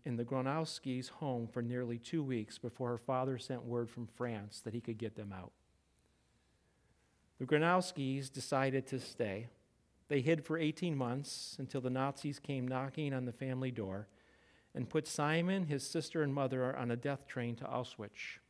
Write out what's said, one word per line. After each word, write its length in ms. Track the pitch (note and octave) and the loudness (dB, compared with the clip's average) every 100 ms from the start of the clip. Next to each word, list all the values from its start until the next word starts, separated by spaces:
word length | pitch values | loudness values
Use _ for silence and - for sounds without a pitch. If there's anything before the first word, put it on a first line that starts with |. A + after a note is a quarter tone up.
in 120 | - A#2 | -2 -2
the 80 | |
Gronowskis' 840 | A#2+ C3+ C3 D#3 D#3+ - C3+ B2+ B2+ | 0 0 2 2 0 -4 -2 -2 -4
home 380 | - D3 B2 A2+ | -4 -2 -2 -2
for 160 | B2 | -2
nearly 340 | A#2 B2 A#2+ A#2 | 0 0 -2 -4
two 280 | - E3 | -2 0
weeks 340 | C3+ A#2+ G#2+ - | 2 0 -2 -6
before 300 | B2 - B2 | -8 -2 0
her 100 | A#2 | 0
father 400 | - B2+ C3 B2+ | 2 2 2 0
sent 260 | - B2+ | -2 -4
word 240 | A#2 A#2+ A#2 | 0 0 0
from 200 | - A2+ | -4 -8
France 520 | - B2 A2 G#2 - | -2 -2 -2 -6 -8
that 100 | A2+ | -6
he 60 | A#2 | -4
could 180 | A#2 A2 | -4 -4
get 160 | A2+ | -4
them 180 | A2 G2+ | -6 -8
out. 200 | F#2+ F2 - _ _ _ _ _ _ _ _ _ _ _ _ _ _ _ _ _ - | -8 -12 -16 _ _ _ _ _ _ _ _ _ _ _ _ _ _ _ _ _ -8
The 80 | C3 | 4
Gronowskis 840 | D3+ E3+ F#3 F3+ - C3 C3+ C3 | 6 8 6 4 0 0 0 -2
decided 560 | C3+ - C3+ C3+ C3 C3 | -6 0 4 4 4 2
to 100 | C3 | -4
stay. 480 | - - A2 G2 A#2 - _ _ _ _ - | -4 -2 0 -2 -6 -14 _ _ _ _ 0
They 120 | D3 | 2
hid 240 | C3+ E3 | 6 4
for 140 | - D#3+ | 2 2
eighteen 380 | D#3 D#3 F3 C#3 | 2 2 0 2
months 580 | A#2+ C3 D3 - - - | 2 0 -4 -8 -8 -8
until 200 | C3 C#3 | -4 -2
the 100 | B2+ | 0
Nazis 500 | B2+ C#3 C3+ D3 C#3 | 2 0 0 -4 -4
came 260 | - C3+ B2+ | -4 -2 0
knocking 480 | C3 C3+ D#3+ D3 | 0 -2 -2 -2
on 100 | C3 | 0
the 80 | B2 | -2
family 380 | - C3+ B2+ C3 | -4 -2 -2 -2
door 380 | A#2 F#2+ F#2+ G#2+ - - - - - _ | -2 -2 -4 -8 -14 -20 -20 -20 -20 _
and 160 | - A#2+ | -6 0
put 160 | D#3 D3+ | 0 0
Simon, 600 | - D3 E3 F3 G3 D#3+ | 0 4 4 4 2 2
his 200 | C#3+ - | 0 0
sister, 380 | E3 C#3+ D#3+ | -2 0 2
and 100 | D3 | 2
mother 420 | C#3 C3 C3 B2+ C3+ | 4 2 2 2 2
on 140 | A#2+ | 0
a 60 | A#2+ | 0
death 320 | C#3+ C#3 - | 0 -2 -4
train 260 | C3 A#2+ | -4 -2
to 100 | A2+ | -2
Auschwitz. 760 | - B2 A#2+ - G#2 - - - | -2 -2 -2 -6 -10 -8 -10 -12